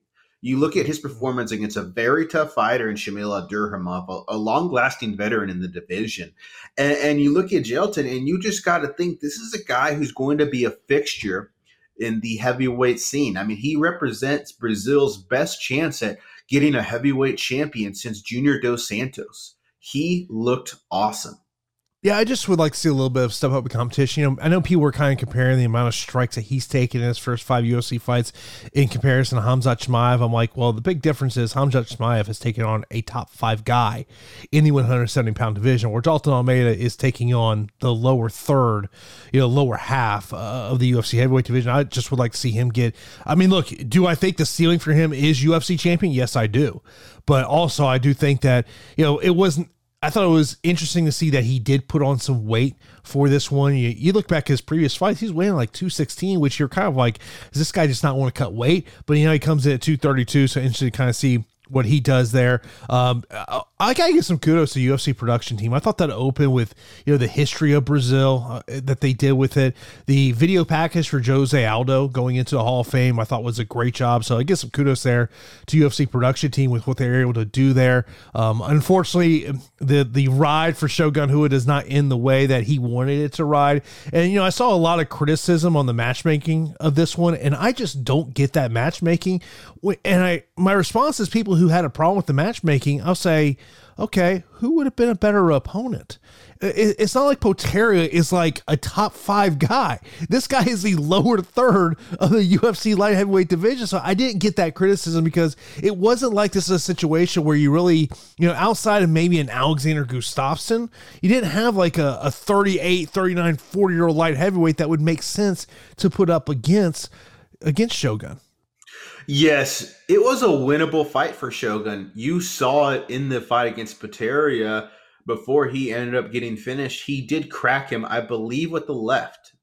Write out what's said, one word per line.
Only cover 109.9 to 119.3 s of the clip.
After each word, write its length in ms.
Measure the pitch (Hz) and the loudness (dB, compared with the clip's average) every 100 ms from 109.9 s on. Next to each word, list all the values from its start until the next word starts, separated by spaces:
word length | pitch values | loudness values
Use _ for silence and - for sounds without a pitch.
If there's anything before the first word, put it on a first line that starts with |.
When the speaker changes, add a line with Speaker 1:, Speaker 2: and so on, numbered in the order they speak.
| 156 131 | -2 -2
Speaker 2:
Gustafsson, 840 | 127 117 - 135 156 - 226 233 - - - | -6 -6 -4 -2 -4 -2 -2 -4 -12 -20 -2
you 80 | 180 | 2
didn't 220 | 247 202 | 2 2
have, 260 | 160 240 196 | 0 0 2
like, 220 | 175 165 | 0 0
a, 200 | 143 120 | -2 -2
a 80 | 147 | -4
thirty-eight, 800 | - - 202 202 190 175 180 160 | -4 0 2 2 0 0 -2 -2
thirty-nine, 460 | 196 185 175 170 156 | -2 -2 0 0 -2
forty-year-old 600 | - 185 196 170 170 156 | -4 0 2 2 2 2
light 220 | 165 135 | 0 2
heavyweight 400 | 185 185 165 156 | 0 2 2 2
that 100 | 156 | 0
would 140 | 160 | 0
make 200 | 156 160 | 0 -2
sense 440 | - - 202 180 - - - - | -4 -2 -2 -2 -8 -20 -20 -2
to 100 | 190 | 0
put 220 | - 185 | 2 2
up 180 | 165 - | 2 0
against, 640 | 143 113 202 185 - - - - - _ _ | -2 2 2 2 -2 -10 -18 -20 -20 _ _
against 340 | 160 143 226 | -2 0 -2
Shogun. 460 | - 135 107 69 - _ _ _ _ - - - - | -2 -4 -4 -8 -14 _ _ _ _ -20 -20 -20 -16
Speaker 1:
Yes, 680 | - | -4